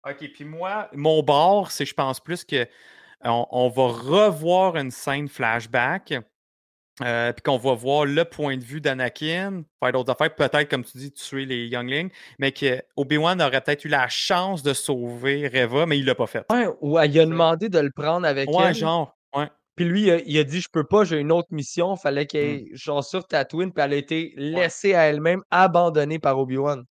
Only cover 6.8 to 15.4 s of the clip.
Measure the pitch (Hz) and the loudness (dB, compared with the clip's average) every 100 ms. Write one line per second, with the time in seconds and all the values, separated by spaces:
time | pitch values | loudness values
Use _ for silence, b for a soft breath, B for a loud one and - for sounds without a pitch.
6.8 | _ _ 123 117 120 120 - 131 127 120 | _ _ -4 0 -2 -2 -2 0 0 -2
7.8 | 123 147 147 143 165 - 147 131 120 147 | 0 0 2 0 -2 -2 -6 -6 -8 -4
8.8 | 147 131 123 - 156 170 196 190 151 _ | -4 -2 -4 -4 -6 -4 -4 -8 -12 _
9.8 | 127 127 123 123 160 - 139 147 147 135 | -2 0 -2 0 0 0 0 2 0 -2
10.8 | 120 127 139 - - 135 135 123 117 123 | -6 -14 -18 -16 -10 -8 -6 -6 -6 -6
11.8 | 123 139 180 B B B 139 135 139 127 | -4 -6 -6 B B B -4 0 -2 -2
12.8 | - - 135 151 160 185 147 135 - 147 | -6 -6 -2 2 2 2 2 0 -2 -4
13.8 | 156 147 123 - - 180 185 185 139 135 | 0 0 0 -2 -2 0 0 -2 -2 -2
14.8 | - 131 120 120 127 143 | -2 -4 -4 -4 -2 -2